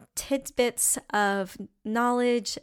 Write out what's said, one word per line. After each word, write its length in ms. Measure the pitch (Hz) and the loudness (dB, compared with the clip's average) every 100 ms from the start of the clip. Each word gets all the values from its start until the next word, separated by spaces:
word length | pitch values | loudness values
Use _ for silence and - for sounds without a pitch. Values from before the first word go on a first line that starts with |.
| - - | -6 -8
tidbits 800 | - 277 - - 240 240 - 277 - | -2 -2 -2 0 0 2 0 0 -2
of 440 | 208 202 196 185 - 196 _ 214 | 0 2 0 -4 -8 -16 _ -4
knowledge, 720 | 233 240 247 247 240 202 - | 0 2 2 2 2 -2 -8